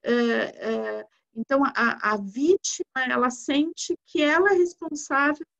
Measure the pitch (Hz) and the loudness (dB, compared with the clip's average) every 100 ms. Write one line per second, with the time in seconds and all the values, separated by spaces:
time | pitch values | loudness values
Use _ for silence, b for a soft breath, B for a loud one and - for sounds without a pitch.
0 | - 240 240 226 - - 220 226 220 214 | 0 0 2 0 -2 -6 -6 -4 -6 -8
1 | 214 _ _ 226 226 277 277 - 233 - | -12 _ _ -12 -2 0 0 0 0 0
2 | 208 214 196 220 294 392 - - - 262 | -2 -2 -4 -2 2 2 0 -8 -8 -4
3 | 254 247 247 240 - 277 320 330 - 349 | -2 0 0 -2 -2 0 0 -4 -8 -8
4 | _ 330 294 320 392 370 349 - 330 294 | _ 0 2 4 4 4 2 -2 -12 -10
5 | - 277 285 302 320 | -2 0 2 0 -8